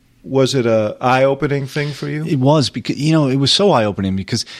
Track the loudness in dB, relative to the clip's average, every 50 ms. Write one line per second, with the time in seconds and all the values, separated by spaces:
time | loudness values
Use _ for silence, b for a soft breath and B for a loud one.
0 | _ _ _ _ -12 -2 0 2 2 2 2 0 2 2 2 2 2 -2 -4 -2
1 | 0 2 2 4 4 2 2 0 -2 -2 -2 -4 -6 -6 -6 -6 -6 -6 -8 -8
2 | -8 -8 -8 -6 -4 -2 -2 2 4 4 4 4 2 0 -4 -6 -6 -6 -4 -2
3 | 0 2 2 2 2 2 2 0 0 0 2 2 2 4 4 4 2 0 -2 -2
4 | -2 -2 -2 -4 -4 -4 -6 -6 -6 B B